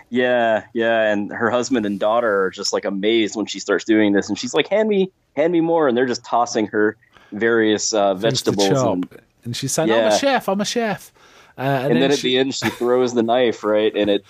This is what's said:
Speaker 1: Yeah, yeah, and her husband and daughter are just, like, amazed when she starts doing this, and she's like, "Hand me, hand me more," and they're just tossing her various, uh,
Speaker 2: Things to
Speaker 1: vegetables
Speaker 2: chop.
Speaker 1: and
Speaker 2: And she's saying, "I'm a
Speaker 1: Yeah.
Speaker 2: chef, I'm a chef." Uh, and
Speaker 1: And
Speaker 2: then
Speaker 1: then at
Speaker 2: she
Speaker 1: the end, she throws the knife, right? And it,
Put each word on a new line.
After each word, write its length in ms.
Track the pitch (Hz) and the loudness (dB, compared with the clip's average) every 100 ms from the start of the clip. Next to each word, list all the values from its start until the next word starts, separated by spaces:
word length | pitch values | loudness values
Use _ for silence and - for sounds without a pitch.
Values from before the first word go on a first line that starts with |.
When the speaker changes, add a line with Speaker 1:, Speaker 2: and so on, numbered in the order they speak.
| - | -6
Speaker 1:
Yeah, 560 | 123 123 123 117 107 - | -2 0 2 2 0 -2
yeah, 360 | 117 113 113 107 | -2 0 2 2
and 220 | 104 101 | 0 -4
her 180 | 101 113 | -4 -2
husband 360 | 123 117 127 104 | 0 0 -2 -2
and 120 | 101 | -2
daughter 460 | 107 117 120 98 | 0 0 2 0
are 60 | 95 | 0
just, 240 | 101 95 | -4 -4
like, 100 | 101 | -4
amazed 540 | 98 98 104 117 101 110 | -4 -2 0 0 0 -4
when 80 | 98 | -6
she 160 | 98 | -6
starts 240 | - 92 - | -2 -2 2
doing 260 | 110 104 | 2 4
this, 160 | 101 92 | 2 0
and 100 | 98 | -6
she's 160 | 123 | -4
like, 140 | 160 - | -2 0
"Hand 220 | 202 220 | 0 2
me, 240 | 202 185 - _ - | 0 0 -4 _ -4
hand 160 | 165 | 0
me 80 | 170 | 0
more," 260 | 165 165 143 | 0 2 2
and 80 | 120 | 2
they're 80 | 127 | 0
just 200 | 117 - | -2 -2
tossing 420 | 120 120 120 101 | -2 0 -2 -2
her 300 | 107 107 - _ _ - | 0 0 -2 _ _ -14
various, 600 | 101 113 117 110 101 - | -2 0 2 2 2 0
uh, 220 | 107 101 92 | 0 0 0
Speaker 2:
Things 240 | 113 123 | -2 -2
to 100 | 110 | -2
Speaker 1:
vegetables 160 | 98 98 131 | 0 2 2
Speaker 2:
chop. 120 | 120 90 | 0 -2
Speaker 1:
and 260 | 90 - _ _ 120 | -6 -12 _ _ -12
Speaker 2:
And 100 | 117 | -8
she's 160 | 131 | -4
saying, 180 | - 160 | -2 0
"I'm 80 | - | 2
a 20 | 220 | 2
Speaker 1:
Yeah. 80 | - | 2
Speaker 2:
chef, 320 | 277 247 - | 2 0 -2
I'm 100 | 196 | -4
a 60 | 202 | -2
chef." 480 | 240 226 - - _ - - - - | -4 -4 -6 -12 _ -20 -20 -20 -6
Uh, 40 | |
and 220 | 131 139 123 | -4 -2 0
Speaker 1:
And 60 | |
Speaker 2:
then 80 | 120 | 2
Speaker 1:
then 100 | 135 | 2
at 60 | 139 | 0
Speaker 2:
she 100 | 127 | 0
Speaker 1:
the 40 | 127 | 0
end, 140 | 135 | 0
she 160 | - 113 | -2 -4
throws 440 | - 120 127 123 | -2 0 2 2
the 100 | 120 | 0
knife, 400 | 113 123 120 104 | 2 2 2 0
right? 300 | 104 107 110 101 | 0 2 2 0
And 140 | 101 | 0
it, 160 | 101 | 0